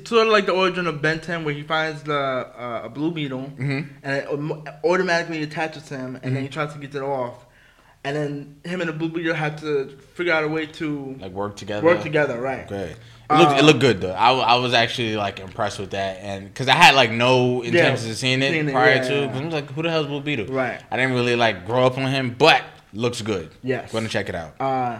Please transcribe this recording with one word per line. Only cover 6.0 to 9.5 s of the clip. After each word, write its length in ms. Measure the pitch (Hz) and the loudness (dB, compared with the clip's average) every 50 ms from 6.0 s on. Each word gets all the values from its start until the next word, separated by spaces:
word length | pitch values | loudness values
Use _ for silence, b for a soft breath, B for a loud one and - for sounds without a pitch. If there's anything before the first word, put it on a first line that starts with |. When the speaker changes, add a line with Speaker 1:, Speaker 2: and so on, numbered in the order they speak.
| 131 131 127 123 - | -10 -10 -10 -8 -6
Speaker 1:
and 120 | 131 131 | -4 -4
then 80 | 131 131 | -4 -4
he 60 | 143 | -6
Speaker 2:
Mm-hmm. 40 | - | -6
Speaker 1:
tries 200 | 160 151 147 151 | -6 -6 -6 -6
to 60 | 151 | -10
get 160 | 139 135 143 | -14 -10 -8
it 60 | 143 | -6
off, 440 | 135 139 139 131 123 120 117 - - _ b b b b b b b b b b - | -4 -4 -2 -2 -4 -6 -8 -12 -20 _ b b b b b b b b b b -8
and 120 | 139 143 | -4 -4
then 400 | 151 147 143 143 143 143 - - - - | -2 -2 -4 -6 -8 -10 -14 -18 -16 -10
him 180 | 170 180 180 | -8 -6 -4
and 80 | 170 165 | -4 -4
the 40 | 156 | -4
Blue 160 | 156 160 165 | -2 -4 -4
Beetle 260 | 160 175 170 165 165 | -2 -2 -2 -2 -2
have 240 | 156 156 151 | -2 -2 -4